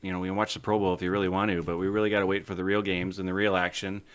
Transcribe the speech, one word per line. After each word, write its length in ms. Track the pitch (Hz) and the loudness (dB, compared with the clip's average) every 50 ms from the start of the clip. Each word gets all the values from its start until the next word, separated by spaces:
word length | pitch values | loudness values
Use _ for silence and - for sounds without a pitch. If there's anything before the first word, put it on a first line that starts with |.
You 100 | - 92 | -6 -6
know, 60 | 92 90 | -4 -2
we 80 | 90 | -2
can 100 | 92 95 | -2 0
watch 180 | 104 107 - - | 0 0 -2 -2
the 60 | - | -6
Pro 180 | - 104 107 107 | 0 0 2 2
Bowl 120 | 101 92 | 4 2
if 100 | 90 82 | 2 2
you 80 | 90 90 | 0 0
really 180 | 98 101 95 90 | 2 2 2 2
want 240 | 92 95 104 107 | 2 2 2 2
to, 100 | 92 85 | 0 0
but 160 | 80 87 85 85 | -2 -2 -2 0
we 80 | 92 | 0
really 240 | 98 101 107 107 107 | 0 2 2 2 4
gotta 160 | 104 101 95 | 4 2 2
wait 180 | 95 98 101 - | 2 0 -2 -2
for 120 | - 95 | -6 -6
the 80 | 90 92 | -4 0
real 180 | 95 101 104 | 0 0 2
games 380 | 101 98 92 90 90 95 90 98 | 2 0 -2 0 -2 -4 -4 -6
and 80 | 92 92 | -6 -4
the 60 | 90 | 0
real 200 | 98 104 104 95 | 0 2 2 2
action. 480 | 90 90 87 - - 101 95 98 101 - - | 2 0 0 -2 -6 -6 -6 -8 -8 -12 -16